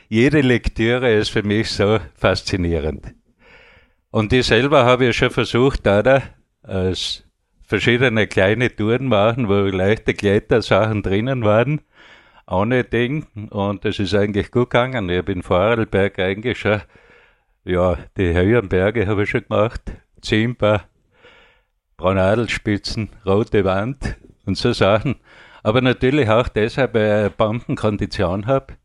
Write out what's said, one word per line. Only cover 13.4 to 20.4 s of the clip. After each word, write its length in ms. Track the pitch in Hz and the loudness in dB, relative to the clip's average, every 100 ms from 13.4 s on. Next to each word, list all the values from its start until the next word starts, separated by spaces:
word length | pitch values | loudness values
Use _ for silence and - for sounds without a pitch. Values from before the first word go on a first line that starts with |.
| 107 | -8
Und 340 | 104 98 101 107 | -4 -2 -2 -4
das 140 | 95 | -2
ist 140 | 95 | 0
eigentlich 380 | 101 104 101 90 | 0 0 0 -2
gut 200 | 120 127 | 0 0
gegangen. 360 | 123 127 127 92 | 0 -2 -2 -2
Ich 100 | 90 | -2
hab 100 | 90 | -2
in 120 | 90 | -6
Vorarlberg 760 | - 90 104 117 107 101 98 - | 0 2 2 0 0 0 0 -2
eigentlich 400 | 92 98 120 107 | -4 -4 -6 -4
schon, 220 | 104 104 - _ _ - _ _ _ _ | -2 -2 -4 _ _ -20 _ _ _ _
ja, 340 | 90 87 90 82 - - | -4 0 0 -2 -6 -4
die 160 | 90 | 0
höheren 340 | 85 95 120 95 | 2 2 2 0
Berge 400 | 95 98 110 98 | 0 0 0 -2
hab 120 | 101 | -2
ich 100 | 104 | -2
schon 160 | 123 - | -4 -2
gemacht, 340 | 104 110 - - - _ _ | 0 0 -4 -14 -16 _ _
Zimper, 600 | - 110 | -2 0